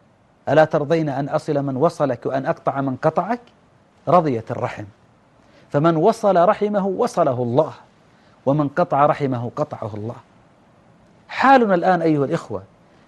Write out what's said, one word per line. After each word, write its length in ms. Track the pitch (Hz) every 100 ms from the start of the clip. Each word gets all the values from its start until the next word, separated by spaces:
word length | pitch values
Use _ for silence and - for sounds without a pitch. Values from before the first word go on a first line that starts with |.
| _ _ _ _ -
ألا 160 | 143 156
ترضين 440 | 160 143 165 156
أن 200 | 131 143
أصل 340 | 156 - 143
من 120 | 139 131
وصلك 500 | 160 - 143 120 -
وأن 200 | 135 135
أقطع 360 | - - 135
من 140 | 135 127
قطعك؟" 440 | 156 180 180 240 - _ _ _ _ _ -
رضيت 440 | 175 156 113 -
الرحم، 320 | 113 120 - 104 _ _ _ _ _ _ _ _
فمن 260 | 147 165 160
وصل 540 | 190 220 202 180 180
رحمه 380 | 202 208 208 190
وصله 560 | 185 233 - 151 123
الله، 300 | 123 127 151 - - _ _ _ _ _ 127
ومن 220 | 151 143
قطع 380 | - 175 143 147
رحمه 460 | 147 143 123 120 -
قطعه 360 | 151 113 110
الله. 220 | 104 110 - _ _ _ _ _ _ _ _ _ _ -
حالنا 460 | - 254 269 220 180
الآن 260 | 180 175
أيها 240 | 165 147 135
الإخوة، 380 | 165 - 98 98 _ _ _